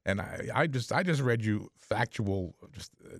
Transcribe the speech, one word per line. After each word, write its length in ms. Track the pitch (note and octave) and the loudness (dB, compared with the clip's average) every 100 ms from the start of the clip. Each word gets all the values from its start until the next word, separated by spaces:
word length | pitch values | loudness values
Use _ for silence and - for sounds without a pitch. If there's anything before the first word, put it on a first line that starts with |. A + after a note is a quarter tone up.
and 160 | - G2 | -2 -2
I, 280 | F2+ E2 - | -2 -6 -2
I 140 | B2 D#3+ | 0 2
just, 260 | C3 - | 0 0
I 120 | C#3 | 0
just 180 | F#3 C#3+ | 2 2
read 220 | C3 A#2 | 4 4
you 260 | A2 G#2+ - - | 2 0 -2 -8
factual, 800 | - G#2 A#2+ - G2+ G2 F2+ - - | -2 0 0 0 0 0 -2 -8 -16
just 180 | - - _ - | -16 -16 _ -18